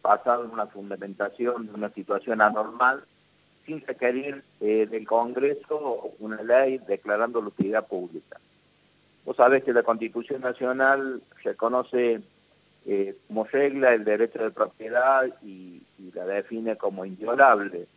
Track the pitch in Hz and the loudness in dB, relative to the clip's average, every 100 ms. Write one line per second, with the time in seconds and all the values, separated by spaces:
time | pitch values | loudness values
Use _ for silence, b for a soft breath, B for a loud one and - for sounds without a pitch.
0 | 92 107 123 120 117 113 104 101 101 95 | 4 2 2 0 -2 -8 -8 -8 -12 -10
1 | 101 95 101 - 120 117 110 104 104 101 | -10 -6 -6 -2 -4 -2 -8 -8 -8 -8
2 | 92 101 - 110 107 107 104 117 127 139 | -4 -4 -2 4 4 4 -4 2 2 2
3 | - _ _ _ _ _ - 156 - - | -8 _ _ _ _ _ -12 -12 -10 -2
4 | 123 127 143 139 _ _ 107 110 107 110 | 0 0 -6 -12 _ _ 0 2 0 -4
5 | 107 113 120 123 139 143 - 151 143 113 | 0 0 0 -2 -2 -2 -6 -6 -4 -6
6 | - - 107 110 110 127 135 131 101 98 | -8 -12 -12 -10 2 4 4 -2 -4 -6
7 | 104 104 117 117 104 95 98 110 - 95 | -2 -2 0 -2 -6 -4 0 0 -2 -8
8 | 90 82 _ - _ _ _ _ _ _ | -8 -12 _ -20 _ _ _ _ _ _
9 | _ _ - 127 123 135 135 120 113 113 | _ _ -10 4 6 6 4 2 2 -2
10 | 113 120 117 131 127 120 127 131 135 139 | -2 -6 -6 -6 -6 -4 -4 2 4 2
11 | 135 123 _ _ 107 101 113 127 123 127 | 0 -8 _ _ -8 -2 0 0 0 0
12 | 120 113 - _ _ _ _ _ - 101 | 2 0 -4 _ _ _ _ _ -4 -2
13 | 98 98 _ 107 110 135 143 139 131 117 | -2 -6 _ -4 -2 0 0 4 4 4
14 | 107 107 113 - 110 - 107 _ 110 120 | 2 2 0 0 -6 -2 -4 _ -4 2
15 | 131 135 127 - 107 92 92 85 _ _ | 4 4 2 -6 -18 -18 -18 -20 _ _
16 | 92 92 92 101 98 113 113 107 101 95 | -14 -10 -4 -4 -6 -6 -6 -4 -4 -6
17 | 95 92 110 127 135 107 101 87 87 | -10 -8 -4 6 6 6 2 -8 -12